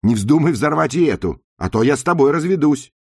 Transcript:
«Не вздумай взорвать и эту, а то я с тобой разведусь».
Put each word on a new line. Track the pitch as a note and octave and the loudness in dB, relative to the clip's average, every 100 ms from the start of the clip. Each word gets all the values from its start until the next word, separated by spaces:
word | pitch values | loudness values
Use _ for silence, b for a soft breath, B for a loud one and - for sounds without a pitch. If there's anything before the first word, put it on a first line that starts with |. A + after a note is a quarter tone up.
«Не | G#2 | 0
вздумай | A2+ G2+ D#3 D#3 | 0 2 2 2
взорвать | B2+ D3+ D3+ D#3 | 0 -2 0 -2
и | C#3 | 0
эту, | D#3+ G2 F2+ - _ _ | 0 0 -4 -8 _ _
а | F#2 | -4
то | A2 | 0
я | A#2 C#3+ | 0 0
с | |
тобой | - F3 C#3 | -2 2 2
разведусь». | D#3+ D#3+ F#3 D3 C#3 - _ | 2 -2 0 0 0 -6 _